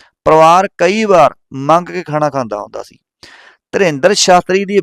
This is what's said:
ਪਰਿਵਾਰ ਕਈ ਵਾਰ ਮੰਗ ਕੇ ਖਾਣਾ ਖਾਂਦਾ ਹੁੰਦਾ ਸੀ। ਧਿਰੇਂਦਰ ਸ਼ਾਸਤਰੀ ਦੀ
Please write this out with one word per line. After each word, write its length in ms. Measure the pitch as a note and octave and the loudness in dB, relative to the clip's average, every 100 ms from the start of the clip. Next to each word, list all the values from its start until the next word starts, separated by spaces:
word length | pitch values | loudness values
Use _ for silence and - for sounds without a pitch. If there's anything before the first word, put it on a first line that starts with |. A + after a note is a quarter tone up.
| _ _ | _ _
ਪਰਿਵਾਰ 440 | - D#3+ D#3+ F3 G3 - | 0 4 6 4 0 -2
ਕਈ 260 | F3 G#3+ | -2 -2
ਵਾਰ 300 | G#3+ F3+ C#3 - _ | 0 2 2 0 _
ਮੰਗ 340 | C3+ C#3+ E3+ F3 | -10 -2 -2 -2
ਕੇ 160 | F3 | -10
ਖਾਣਾ 280 | D#3 D3+ D3+ | -8 -6 -4
ਖਾਂਦਾ 320 | C3+ A2+ G#2 | -6 -8 -8
ਹੁੰਦਾ 200 | G#2 A2 | -10 -14
ਸੀ। 140 | G#2+ _ _ _ - - - _ _ | -18 _ _ _ -20 -20 -20 _ _
ਧਿਰੇਂਦਰ 420 | - F#3 C#3+ F3 | -2 -2 0 0
ਸ਼ਾਸਤਰੀ 500 | G#3 - F3+ - F#3+ | 0 2 2 2 -4
ਦੀ 140 | G3 G3+ | -2 -2